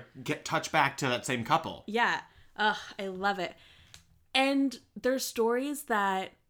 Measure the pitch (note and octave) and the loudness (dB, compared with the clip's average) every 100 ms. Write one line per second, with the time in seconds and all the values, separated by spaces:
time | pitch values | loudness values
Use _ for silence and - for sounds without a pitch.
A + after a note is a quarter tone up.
0 | - - C3 D3+ - D#3+ - D#3+ C#3 - | -6 -12 -6 -6 -2 -2 2 4 2 2
1 | C3+ B2 - B2 A2+ D#3+ G#2 E2 - A3 | 0 0 0 -2 2 0 0 -10 -4 0
2 | G#3+ E3 - - - - G#3+ G3 - - | 2 0 -6 -20 -14 0 0 0 -8 -8
3 | G3 F#3 G3 F#3+ E3+ - - - - - | -8 -2 -2 0 -4 -8 -20 -20 -20 -20
4 | _ _ _ C4 C4+ C#4 C#4 - _ G#3 | _ _ _ 2 4 4 2 -2 _ -4
5 | B3 C4 - - A3+ B3 C#4+ C#4+ - G#3+ | 0 0 -2 0 2 2 -2 -6 -2 0
6 | G3 F#3+ F#3+ _ | 2 0 -4 _